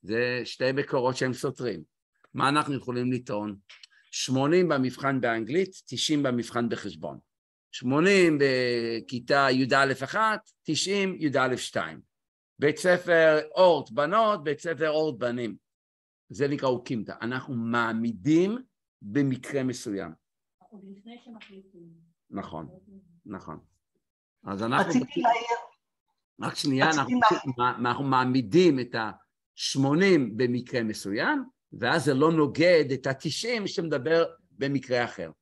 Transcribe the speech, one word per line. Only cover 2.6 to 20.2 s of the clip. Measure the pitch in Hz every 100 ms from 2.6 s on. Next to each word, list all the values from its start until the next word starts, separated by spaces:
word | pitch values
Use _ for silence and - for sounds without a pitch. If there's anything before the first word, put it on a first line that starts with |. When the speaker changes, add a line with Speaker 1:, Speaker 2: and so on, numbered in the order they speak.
| 143
Speaker 1:
יכולים | 135 127 123 123
לטעון? | 127 123 107 104 101 _ - - _ _
שמונים | - - 131 139 175 175
במבחן | 143 127 127 139 135
באנגלית, | 120 113 110 156 190 - -
תשעים | 120 - 151
במבחן | 135 123 113 120 120
בחשבון. | 110 104 78 82 69 _ _ _ _ _
שמונים | - 123 139 180 196 175 151
בכיתה | 139 127 123 120 117 113 - 123 127 143 139
י"א | 131 131 135 135 127
אחת, | 131 190 220 214 _ _
תשעים | - 151 185 202 190 180
י"א | 151 135 131 123
שתיים. | - 117 82 76 _ _ _ _ _ _
בית | 139 147
ספר | 180 180 - 170 160 156 151
אורט | - 185 156 127
בנות, | 110 147 208 220 208
בית | 151 143
ספר | 170 151 156
אורט | 151 156 120
בנים. | 123 123 117 - _ _ _ _ _ _ _
זה | 95 139
נקרא | 143 135
אוקימתא. | 120 120 123 98 -
אנחנו | 113 131 127
מעמידים | 123 113 120 117 113 117 101 92 160 185 240 - _ _ _
במקרה | 101 110 139 127 - 139
מסוים. | 127 120 120 98 87 80